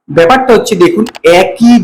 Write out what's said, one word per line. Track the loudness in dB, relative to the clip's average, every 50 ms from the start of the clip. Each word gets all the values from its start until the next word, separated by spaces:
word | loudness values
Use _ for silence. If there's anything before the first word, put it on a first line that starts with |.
| _ -6
ব্যাপারটা | -2 0 2 2 2 0 0 0 0
হচ্ছে | 0 0 -2 -2
দেখুন, | 0 0 0 0 -2 -4 -6 -6 -4 -4
একই | -2 0 0 -2 -2 -2 0 2 2 2 2